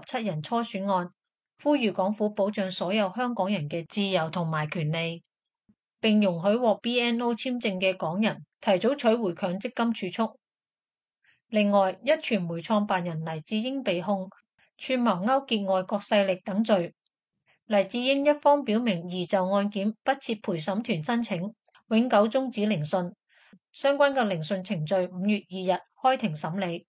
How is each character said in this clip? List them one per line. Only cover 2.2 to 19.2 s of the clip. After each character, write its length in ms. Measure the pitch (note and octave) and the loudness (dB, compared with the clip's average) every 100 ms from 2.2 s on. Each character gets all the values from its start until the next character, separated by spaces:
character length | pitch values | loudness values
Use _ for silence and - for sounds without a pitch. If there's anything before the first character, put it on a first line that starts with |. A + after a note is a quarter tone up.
| G#3+ | -2
保 200 | G#3 G3+ | 0 0
障 220 | G#3 F#3+ | 0 -4
所 220 | F#3 F3+ | -2 -2
有 180 | G#3+ G3 | 0 0
香 220 | G3 B3 A#3 | -2 -2 -2
港 160 | F#3+ | 0
人 160 | G3+ D3 | -2 -2
嘅 180 | E3 D#3+ | -6 -4
自 160 | - | -2
由 260 | G3 F#3 D#3+ | 0 0 0
同 180 | F3+ D#3+ | -2 -2
埋 180 | D#3 D3+ | -2 -2
權 240 | E3+ D3+ | -2 -2
利， 300 | E3 E3 E3+ _ _ _ _ _ _ _ _ | -2 -4 -8 _ _ _ _ _ _ _ _
並 220 | A3 G#3+ | 2 4
容 200 | G3+ E3+ | 4 2
許 140 | F#3+ A3+ | 0 2
獲 200 | A#3+ G3 | 2 0
B 260 | A#3 B3 | 0 0
N 200 | A#3+ A#3 | 0 0
O 120 | A#3+ | -2
簽 260 | A3+ C4 B3 | -2 -4 -4
證 180 | A#3 F#3 | -4 0
嘅 200 | F#3+ F#3 | 0 0
港 240 | E3 F3+ | -2 0
人 240 | G#3+ D3 - _ | 0 -2 -10 _
提 160 | - F#3 | 0 2
早 160 | A3+ - | 2 2
取 180 | A#3 | 2
回 200 | A#3 G#3 E3+ | 2 0 -2
強 240 | F#3 F#3 | -4 -4
積 140 | A#3+ - | -6 -2
金 180 | A#3 | -2
儲 0 | A3 F#3 - | -2 -4 -2
蓄。 180 | - - _ _ _ _ _ _ _ _ _ _ _ | -4 -6 _ _ _ _ _ _ _ _ _ _ _
另 200 | G#3+ G3+ | 0 4
外， 280 | G3+ F#3+ F#3 | 4 4 2
一 100 | A#3+ | 0
傳 360 | D#4 - G#3+ E3+ | 0 2 -2 -2
媒 140 | E3+ | -4
創 240 | D#3+ G#3+ G#3 | 0 0 2
辦 180 | F#3+ | 0
人 220 | F3 D#3+ D#3+ | -2 -4 -6
黎 160 | D#3+ | -8
智 160 | - G#3+ | -4 -4
英 260 | A#3+ C#4 | -2 -4
被 180 | C4 F3 | -2 -2
控 280 | F3+ G3 F#3 - _ _ _ - | -2 -4 -4 -14 _ _ _ -12
串 200 | - B3+ | -4 0
謀 240 | A#3 F3+ G3+ | 0 0 2
勾 200 | C4+ C4+ | 0 0
結 200 | A3+ G3 | -2 0
外 180 | F#3+ | 0
國 160 | F#3 G#3 | 0 -4
勢 240 | - G#3+ | 0 2
力 120 | G3 F#3 - | 2 0 -2
等 180 | G3 | -2
罪。 320 | A3+ G3+ E3 - _ _ _ _ _ _ - | 2 2 0 -8 _ _ _ _ _ _ 0
黎 200 | G#3 F#3+ | 2 2
智 140 | A#3 | 0
英 260 | B3+ C#4 C#4+ | 0 2 2
一 80 | |
方 280 | D4 C#4+ D4 C4 | 4 4 4 2
表 120 | G#3+ | 0
明 320 | B3 F3 F3 | 2 -2 -2
移 160 | F3+ | -4